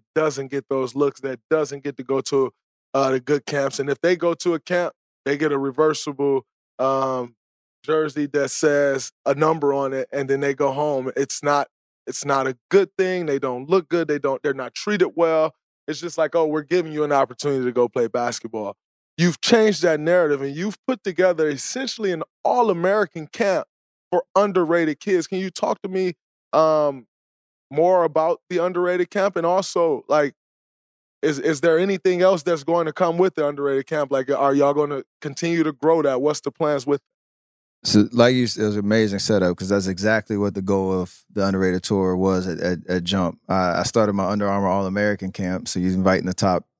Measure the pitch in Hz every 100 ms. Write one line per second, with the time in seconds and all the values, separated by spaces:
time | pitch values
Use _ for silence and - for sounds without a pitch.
0 | _ 156 156 135 135 139 - 135 131 135
1 | 143 - 135 123 - 156 143 139 139 131
2 | 127 135 - 139 123 - _ _ _ 135
3 | 135 131 123 143 - 147 139 - 139 135
4 | 170 175 170 160 180 160 - 175 175 -
5 | _ _ 139 143 151 139 139 127 156 151
6 | 151 139 143 135 - _ _ - 135 135
7 | 131 131 120 _ _ _ _ _ - 156
8 | 156 151 143 143 135 - 156 143 143 135
9 | - - 135 139 156 160 143 139 135 135
10 | 123 143 135 139 143 139 139 135 151 135
11 | 131 - 139 - 147 143 - _ _ _
12 | - - 143 139 135 123 - 196 196 -
13 | 185 185 160 139 135 123 139 185 147 170
14 | 156 147 139 135 147 135 120 - - 208
15 | 240 156 165 160 156 - _ _ - 151
16 | 170 - 156 170 156 151 143 180 160 151
17 | 147 139 135 120 147 135 127 123 120 127
18 | 113 123 120 117 113 110 101 - _ _
19 | _ - 175 - - 226 220 156 165 156
20 | 156 180 160 139 139 147 208 - - 254
21 | - 170 185 160 156 139 - 254 262 -
22 | 202 165 - _ - 247 233 170 180 214
23 | 196 165 151 - 202 170 - _ _ _
24 | _ 175 - 190 208 180 160 170 160 143
25 | 202 180 160 185 190 - 208 196 196 185
26 | 185 - _ _ _ 147 160 156 147 135
27 | 113 _ _ _ _ _ _ 143 175 185
28 | 156 156 160 170 - 180 180 180 180 180
29 | 175 202 196 180 165 185 185 180 165 131
30 | - 151 143 - _ _ _ _ _ _
31 | _ _ 156 139 156 147 170 160 196 190
32 | 185 180 185 180 175 160 139 170 160 151
33 | 175 170 185 160 147 143 143 139 135 151
34 | 139 135 131 135 143 139 143 143 147 139
35 | - _ 151 139 170 170 156 135 160 165
36 | 143 127 147 147 143 - 151 143 123 143
37 | - _ _ _ _ _ _ _ - 107
38 | 104 117 120 127 117 - 107 104 101 113
39 | 107 98 - 104 90 87 95 101 92 90
40 | 104 110 - 101 101 98 95 98 95 92
41 | 90 - _ 104 98 95 92 90 - 101
42 | 92 92 95 92 92 82 90 85 - 92
43 | 87 98 85 82 - 95 90 85 - 117
44 | 104 98 95 104 101 101 98 98 95 101
45 | 104 101 95 - 90 92 - 92 92 92
46 | 92 92 92 90 98 87 -